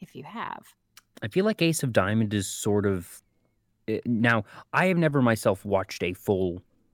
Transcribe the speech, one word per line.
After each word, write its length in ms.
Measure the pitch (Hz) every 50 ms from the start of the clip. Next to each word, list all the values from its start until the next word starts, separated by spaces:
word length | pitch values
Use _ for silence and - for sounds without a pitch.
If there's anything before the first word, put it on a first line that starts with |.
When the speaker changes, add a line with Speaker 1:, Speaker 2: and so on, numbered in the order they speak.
| 185
Speaker 1:
if 120 | - _
you 80 | 127 143
have? 500 | 156 202 233 190 - - - - - _ _ _ _ _ - _ _ _ - -
Speaker 2:
I 60 | 107
feel 180 | - 180 196
like 160 | 214 214 - 165
Ace 200 | 165 156 - -
of 120 | 131 110
Diamond 400 | 104 92 98 107 113 110 104 107
is 120 | 104 92
sort 380 | - - - - 110 104 104 98
of, 380 | 101 98 90 87 - - - - _ _ _ _ _ _ _ _ _ _ _ _ -
eh, 120 | 110 - -
now, 400 | 120 120 104 117 120 117 110 104 - - - - _ -
I 140 | 139 175 185
have 100 | 185 170
never 240 | 165 156 143 143 127
myself 420 | 117 113 - - 113 98 - -
watched 380 | 101 98 95 95 - - - 92
a 100 | 87 92
full 500 | - - - 101 92 95 90 85 90 - _ _ _ _ _